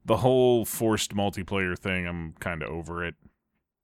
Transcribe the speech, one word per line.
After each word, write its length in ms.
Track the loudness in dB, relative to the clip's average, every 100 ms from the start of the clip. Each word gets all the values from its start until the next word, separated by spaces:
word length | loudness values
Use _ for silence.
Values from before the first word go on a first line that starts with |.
the 140 | 0 2
whole 480 | 4 6 6 4 2
forced 500 | 0 0 2 0 -2
multiplayer 640 | -2 -4 -4 -2 -2 -2
thing, 280 | -4 -4 -4
I'm 280 | -6 -8 -8
kinda 240 | -6 -6 -6
over 400 | -8 -8 -6 -6
it. 100 | -8 -18 _ _ _ _ _